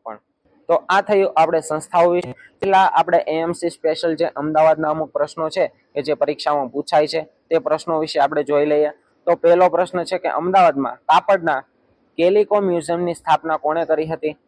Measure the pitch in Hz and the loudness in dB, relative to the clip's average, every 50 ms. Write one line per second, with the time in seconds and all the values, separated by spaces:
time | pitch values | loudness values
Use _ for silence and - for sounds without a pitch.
0 | - 113 107 107 _ _ _ _ _ _ _ _ _ - 170 - - - 185 202 | -14 -16 -16 -16 _ _ _ _ _ _ _ _ _ -2 -2 0 0 0 0 0
1 | 196 - 214 196 196 - - 156 160 156 170 160 151 - 151 156 - - - 175 | 0 2 2 2 2 2 2 2 2 2 2 -2 -2 -4 -6 -8 -6 -2 0 2
2 | 170 175 175 180 180 - - - - - _ _ - 196 190 185 190 180 - 160 | 2 2 2 0 -4 -6 -12 -18 -20 -20 _ _ -2 2 4 4 4 4 2 0
3 | 165 170 175 165 - - 156 160 165 170 170 - 175 170 - - - 160 156 156 | 0 2 2 0 0 0 -2 -2 -2 -4 -4 -4 -6 -6 -6 -4 -2 -2 -2 -2
4 | - 170 160 151 165 - - 139 143 156 156 156 160 160 156 151 156 151 156 160 | -2 -4 -2 -2 -4 -4 -4 -6 -6 -2 2 4 4 4 4 2 0 -2 -2 -4
5 | 156 135 - - 147 151 - 175 160 160 - 190 165 - - _ _ _ - 147 | -6 -6 -4 -4 -4 -4 -6 -6 -8 -6 -2 -2 -4 -4 -4 _ _ _ -8 -6
6 | 131 156 147 - 143 143 156 - - 156 147 143 135 123 127 139 143 - 170 151 | -4 -4 -2 -2 -2 -2 -4 -4 -2 -2 -2 -2 -2 -4 -6 -8 -6 -2 0 0
7 | 156 147 - 160 156 - _ _ _ - 165 160 - 151 156 156 - 175 165 156 | 0 0 -2 -6 -8 -10 _ _ _ -4 -2 -2 -2 -2 -4 -4 -2 -4 -4 -4
8 | 160 151 - 151 139 143 156 151 135 139 147 143 147 151 147 151 151 147 - _ | -4 -2 -2 0 0 0 0 -2 -2 0 0 0 2 2 2 0 0 0 -4 _
9 | _ _ _ _ _ 170 170 - - 170 175 180 185 180 156 170 185 170 - 180 | _ _ _ _ _ -2 0 2 4 4 4 6 4 4 2 0 -2 -2 -4 -6
10 | 165 - 185 175 - 160 - 147 165 180 190 196 180 165 143 139 139 117 127 - | -4 -4 -4 -4 -4 -4 -4 -2 -2 2 4 4 4 4 4 0 -2 -6 -6 -6
11 | _ - 160 175 - - 196 185 165 165 143 131 - _ _ _ _ _ _ _ | _ 2 2 2 4 2 0 0 0 -2 -4 -4 -6 _ _ _ _ _ _ _
12 | _ _ _ - 170 180 196 208 208 202 208 208 202 185 175 170 143 - 170 175 | _ _ _ 0 2 2 4 2 2 2 0 0 0 0 -2 -2 -4 -4 -4 -4
13 | 175 175 165 - - 165 156 151 - 160 156 151 - 151 156 170 165 160 160 151 | -4 -4 -6 -4 -2 0 0 0 0 -2 -4 -2 -2 -2 -2 -2 0 0 0 -2
14 | 160 160 160 156 - 151 147 - _ | -2 -2 -6 -6 -6 -6 -8 -10 _